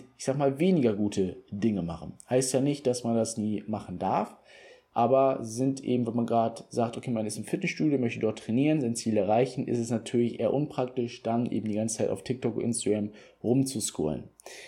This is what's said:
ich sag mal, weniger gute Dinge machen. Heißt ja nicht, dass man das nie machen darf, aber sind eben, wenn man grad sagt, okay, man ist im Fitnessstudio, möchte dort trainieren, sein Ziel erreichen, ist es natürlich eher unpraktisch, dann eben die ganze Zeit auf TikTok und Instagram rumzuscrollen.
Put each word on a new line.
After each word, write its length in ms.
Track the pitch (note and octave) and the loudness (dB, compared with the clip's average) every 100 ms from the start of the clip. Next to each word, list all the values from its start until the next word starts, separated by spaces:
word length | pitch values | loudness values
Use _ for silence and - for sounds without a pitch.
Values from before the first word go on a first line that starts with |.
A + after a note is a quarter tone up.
| - - | -8 -6
ich 80 | - | -4
sag 120 | C#3+ | 2
mal, 220 | C#3 C#3 | 2 2
weniger 340 | F#3 F3 A#2 | 4 4 4
gute 440 | G2+ G#2 G#2 F#2 - - | 2 0 0 -2 -4 -10
Dinge 320 | G#2 A2+ G2 | 0 2 2
machen. 320 | E2 E2 - - - | -2 -6 -10 -14 0
Heißt 240 | B2 C3+ | 2 2
ja 80 | C3 | 2
nicht, 240 | C#3 C#3+ B2 | 2 2 0
dass 180 | A#2+ | 0
man 120 | A#2 A#2 | 0 2
das 220 | A2 - | 0 0
nie 260 | G#2+ G2+ - | -2 -2 -4
machen 320 | G#2 - F2+ | -8 -6 -4
darf, 380 | F#2 D3 A3 - _ - - - _ | -2 0 -2 -8 _ -20 -20 -20 _
aber 460 | A2+ A#2+ C3 C3+ C3+ | 0 4 6 4 2
sind 420 | A2+ A2+ C3+ C3+ | -4 -2 0 0
eben, 220 | - B2 A#2 | 0 0 0
wenn 100 | A#2+ | 0
man 100 | A2+ | 2
grad 400 | A#2 A2+ - - | 2 2 -2 -6
sagt, 280 | A#2 A#2 A#2+ | -2 -2 -2
okay, 140 | C3 | -4
man 140 | A2+ G#2+ | -2 -2
ist 120 | A2 | -6
im 80 | A2 | -4
Fitnessstudio, 520 | D#3+ E3+ - D#3 C#3 | -4 -2 0 0 2
möchte 220 | A#2 A2+ | 0 0
dort 200 | G#2+ - | -2 -2
trainieren, 420 | - A#2 D3+ D#3 | -2 2 2 2
sein 140 | A#2 A#2 | 0 -2
Ziel 200 | A2+ G#2 | 0 2
erreichen, 520 | F#2+ A2+ C3 C3+ - | 4 4 2 -2 -2
ist 120 | A#2+ | -2
es 100 | A#2 | 0
natürlich 500 | A2+ - A#2+ A#2 A#2+ | -2 0 0 0 0
eher 140 | A2 | 0
unpraktisch, 720 | C3+ D3 - B2+ - A#2 - | 0 0 -2 -4 -4 -6 -4
dann 260 | A2+ A#2 A#2+ | -2 0 0
eben 180 | G#2+ A2 | -2 -2
die 80 | G#2 | -2
ganze 240 | A2+ - | -2 -2
Zeit 100 | G2+ | -2
auf 140 | G#2 | -2
TikTok 340 | - B2 A#2+ A2 | -4 -4 -2 -2
und 60 | |
Instagram 480 | A#2 A#2 - G#2+ G#2 - - _ | -2 0 0 0 -2 -8 -20 _
rumzuscrollen. 840 | G#2+ C3+ C3+ A2 - - D#2 C2+ - - - - | 2 2 2 -2 -6 -2 -2 -4 -8 -18 -20 -18